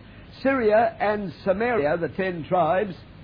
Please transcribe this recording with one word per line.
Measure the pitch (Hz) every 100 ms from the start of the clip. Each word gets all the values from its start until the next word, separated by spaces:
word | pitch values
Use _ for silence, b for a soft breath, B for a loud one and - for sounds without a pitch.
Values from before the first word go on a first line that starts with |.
| B B B -
Syria | 269 269 214 208 233 -
and | 202 214 190 -
Samaria, | 196 190 240 226 143 170
the | 160
ten | - 185 175 139
tribes, | 180 156 185 208 - - -